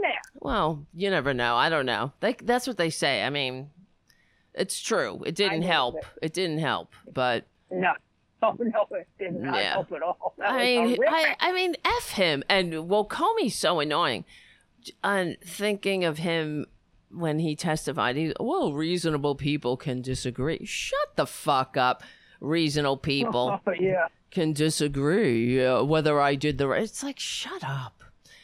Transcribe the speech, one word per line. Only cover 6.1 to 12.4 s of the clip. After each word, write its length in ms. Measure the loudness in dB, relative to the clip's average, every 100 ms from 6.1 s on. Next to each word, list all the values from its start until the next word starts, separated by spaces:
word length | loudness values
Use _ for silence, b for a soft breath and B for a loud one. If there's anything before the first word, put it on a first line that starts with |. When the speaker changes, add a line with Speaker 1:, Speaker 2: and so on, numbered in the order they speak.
| -8
Speaker 2:
It 100 | -6
didn't 260 | -2 -2 0
help, 360 | 0 -2 -4 -16 -8
but 340 | -2 0 0 -4 _ -8
Speaker 1:
No. 220 | -2 0 0
<laughs> 40 | _ _ _ _
Oh, 120 | 0 2
no, 280 | 0 0 0
it 160 | -4 -10 -10
did 140 | -8
not 200 | -6 -2
Speaker 2:
Yeah. 180 | -2 0
Speaker 1:
help 180 | -2 -4
at 100 | -4
all. 320 | -4 -4 -6 -4
That 140 | -2
Speaker 2:
I 60 | 2
Speaker 1:
was 60 |
Speaker 2:
mean, 320 | 2 4 4 4
Speaker 1:
horrific. 400 | 4 4 2 2
Speaker 2:
I, 80 | 0
I 20 |
mean, 240 | 2 0 0
F 260 | 0 0 -2
him. 320 | 2 2 2